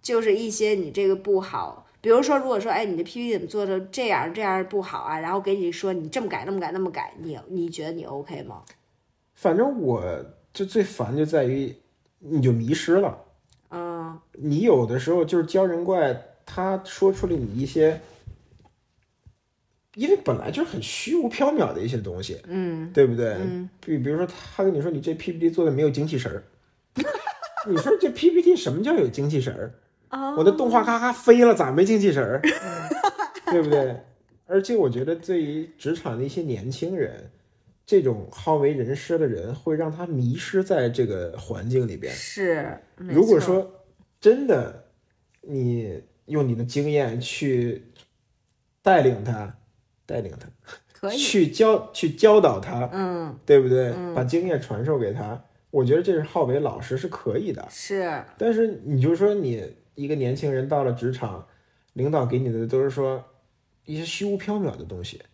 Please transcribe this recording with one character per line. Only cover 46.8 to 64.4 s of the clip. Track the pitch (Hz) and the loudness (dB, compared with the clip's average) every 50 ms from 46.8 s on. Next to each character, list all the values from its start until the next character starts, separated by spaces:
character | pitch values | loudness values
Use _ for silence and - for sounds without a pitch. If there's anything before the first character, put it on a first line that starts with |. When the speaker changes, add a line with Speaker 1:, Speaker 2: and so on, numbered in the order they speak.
| 143 151 | -2 0
Speaker 2:
验 | 151 147 139 120 113 123 | 2 2 0 0 -2 -6
去 | 123 - - - - 139 131 123 120 120 113 - - - _ _ - _ _ _ _ _ _ _ _ _ _ _ _ _ _ _ | -6 -6 -6 -4 -2 0 0 0 0 -2 -4 -6 -10 -20 _ _ -20 _ _ _ _ _ _ _ _ _ _ _ _ _ _ _
带 | _ 196 190 170 | _ 6 6 8
领 | 139 131 120 107 104 | 6 6 4 2 -4
他， | 117 120 110 104 101 - - _ _ _ _ _ _ _ _ _ | -6 -6 -6 -6 -12 -14 -18 _ _ _ _ _ _ _ _ _
带 | - - 127 | -8 -6 -6
领 | 104 92 78 - | -6 -6 -12 -14
他， | - - - _ _ - - - _ _ | -18 -20 -20 _ _ -20 -20 -20 _ _
Speaker 1:
可 | _ - - 196 220 | _ -8 -6 -4 -2
以。 | 277 | -2
Speaker 2:
去 | 285 - - 208 170 147 | -2 2 4 4 4 4
教， | - - 220 220 220 190 - - - | 4 4 6 6 6 4 2 -4 -8
去 | - - 170 | -4 -4 -4
教 | 143 - - 220 214 214 | -2 6 8 8 10 10
导 | 185 151 - 95 | 8 6 4 2
他， | 98 - - 120 123 123 | -4 -6 -4 -4 -4 -4
Speaker 1:
嗯。 | 151 190 190 185 180 170 165 156 131 123 _ | -2 -4 -4 -2 -4 -6 -6 -8 -10 -14 _
Speaker 2:
对 | - 147 139 | 8 8 8
不 | 131 127 | 8 8
对？ | 127 127 127 123 120 | 4 2 2 0 -2
Speaker 1:
嗯。 | 180 180 175 170 | -4 -6 -4 -4
Speaker 2:
把 | 151 123 | -2 -2
经 | 123 143 170 175 185 | 0 0 0 0 0
验 | 165 139 | -2 -2
传 | 123 - 117 104 120 | -2 -4 -6 -4 -2
授 | 139 156 135 | 0 0 0
给 | 117 101 104 | 0 -2 -2
他， | - 104 104 113 123 - _ _ _ _ _ | -4 -6 -8 -8 -12 -14 _ _ _ _ _
我 | - 143 127 | 0 2 4
觉 | 123 139 | 4 4
得 | 160 180 | 4 4
这 | 196 185 | 2 0
是 | 160 | 0
好 | 151 151 - 180 156 | 0 -2 0 0 0
为 | 123 127 143 | 2 0 0
老 | 151 143 - - | 0 -2 -6 -6
师 | 123 - 131 131 | -8 -6 -6 -6
是 | - 180 | -6 -6
可 | - - - 120 104 - | -10 -6 -6 -4 -4 -2
以 | 208 208 | -4 -4
的。 | - - - - | -8 -8 -10 -16
Speaker 1:
是。 | - - - - 202 196 185 175 156 135 - - - - | -16 -16 -10 -6 -4 -4 -4 -4 -6 -8 -10 -14 -8 -2
Speaker 2:
但 | 214 226 226 | 0 0 2
是 | 214 233 220 202 - 95 | 2 2 0 -2 -6 -6
你 | 135 147 131 | -2 0 2
就 | 127 156 170 | 4 4 4
说 | 165 196 208 208 | 4 4 2 2
你 | 208 170 131 117 110 92 - - _ _ _ _ | 2 -2 -2 -4 -6 -8 -12 -16 _ _ _ _
一 | - 143 139 | -10 -6 -4
个 | 151 | -2
年 | 143 131 127 127 | -2 0 -2 -2
轻 | 139 - 147 135 | -2 -2 -2 -2
人 | 131 131 139 | -2 -2 0
到 | 151 147 135 | 0 0 0
了 | 123 120 | 0 -2
职 | 123 120 123 | -2 -2 -4
场， | 127 127 - 113 98 90 - _ _ _ _ _ _ _ _ _ _ | -4 -4 -6 -8 -8 -10 -14 _ _ _ _ _ _ _ _ _ _
领 | - 127 143 | -4 -4 0
导 | 156 151 127 | 0 0 0
给 | 120 127 123 | 0 0 -2
你 | 131 127 | -2 -2
的 | 113 113 113 113 | -4 -4 -4 -2
都 | 123 131 135 | 0 0 0
是 | 139 | 0
说 | 131 135 139 131 131 127 127 _ _ _ _ _ _ _ _ _ _ _ _ | -2 -2 -2 -2 -4 -6 -8 _ _ _ _ _ _ _ _ _ _ _ _
一 | - 151 156 | -12 -10 -8
些 | 165 | -8
虚 | 165 - - 202 | -8 -8 -6 -4
无 | 202 202 | -4 -4
缥 | 196 | -4